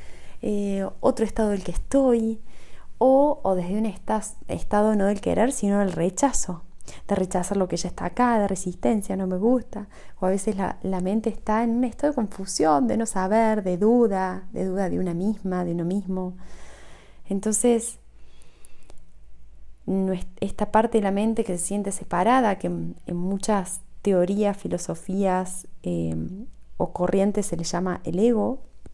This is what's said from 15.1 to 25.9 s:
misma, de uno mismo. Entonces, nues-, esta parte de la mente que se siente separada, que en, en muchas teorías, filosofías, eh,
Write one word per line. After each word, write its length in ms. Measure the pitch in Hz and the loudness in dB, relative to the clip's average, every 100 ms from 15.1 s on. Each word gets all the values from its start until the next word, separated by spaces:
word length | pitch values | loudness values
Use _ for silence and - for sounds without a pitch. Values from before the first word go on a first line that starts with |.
misma, 500 | 170 196 208 190 180 | 0 -2 -2 -2 -2
de 80 | 175 | -2
uno 120 | 170 | -2
mismo. 520 | 170 196 185 185 185 185 - - - - - - - - - | 0 -2 -2 -4 -4 -8 -10 -10 -10 -12 -16 -18 -18 -12 -4
Entonces, 720 | 196 214 208 240 233 220 - - - - - - - - - - - - - - - - - - - - | -2 0 2 4 2 0 -10 -18 -16 -16 -14 -16 -14 -10 -10 -8 -10 -12 -14 -14 -14 -14 -14 -16 -8 -2
nues-, 400 | 190 190 185 - - | 0 0 -2 -4 -4
esta 320 | 196 - 214 | -4 -2 2
parte 260 | 214 233 233 | 2 4 2
de 60 | |
la 80 | 196 | 2
mente 320 | 196 220 220 | 2 0 0
que 120 | 220 175 | -2 -4
se 60 | |
siente 280 | - 202 196 | -4 -4 -4
separada, 680 | 196 - 175 196 262 226 190 | -6 -2 2 4 4 4 0
que 80 | 175 | -2
en, 300 | 170 165 - - | -4 -6 -8 -6
en 100 | 175 | -4
muchas 640 | 180 196 208 202 180 - - - | -2 0 0 0 0 -8 -12 -4
teorías, 540 | 202 185 180 202 202 196 | 2 4 4 2 0 0
filosofías, 1120 | 175 180 - 165 - 196 190 185 185 - - - | -4 -4 -4 -8 -4 0 2 2 -2 -8 -10 -8
eh, 340 | 180 | -4